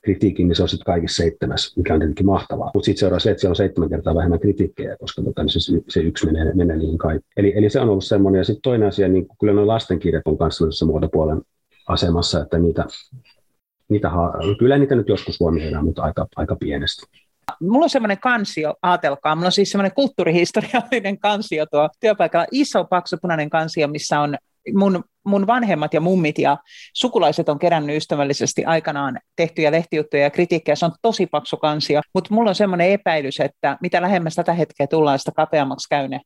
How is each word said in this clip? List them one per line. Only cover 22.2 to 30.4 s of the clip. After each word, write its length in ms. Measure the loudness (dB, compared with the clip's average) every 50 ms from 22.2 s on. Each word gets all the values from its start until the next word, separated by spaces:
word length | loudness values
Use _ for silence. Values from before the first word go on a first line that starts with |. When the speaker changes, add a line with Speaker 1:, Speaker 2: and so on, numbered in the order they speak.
| 0 2 2 0 0 0
Speaker 2:
iso, 340 | 0 -2 -2 2 0 -2 0
paksu, 320 | 2 0 -2 0 -2 -8 -6
punainen 280 | -2 -2 -2 -2 -2 0
kansio, 380 | 0 -2 -2 -2 -2 -2 -2 -2
missä 320 | -2 -6 -4 -2 0 0
on 160 | 0 0 -2 -6 _ _ _ _ _ -4 0
mun, 300 | 2 2 2 2 0 -4 _ _ _ _
mun 220 | -2 0 0 2
vanhemmat 480 | 2 0 0 2 0 0 0 0 0 0
ja 60 | 0
mummit 380 | 2 2 2 2 2 0 0 0
ja 180 | 0 0 0 0 _ _ -20 -20 -20 -14 _
sukulaiset 540 | -4 -4 0 2 2 2 2 2 2 -2 -2
on 100 | -2 0
kerännyt 380 | 2 2 2 2 0 -2 -4
ystävällisesti 680 | -4 -4 -4 -2 -2 0 -2 0 -2 -2 -2 -2 -2 -2
aikanaan 560 | 0 0 0 -2 -4 -6 -4 -6 -6 -6 -10 _ _ _
tehtyjä 360 | -4 -4 -2 0 0 0 2
lehtijuttuja 500 | 2 0 -2 _ -4 -4 -4 0 2 2
ja 80 | 2 2
kritiikkejä. 460 | 2 0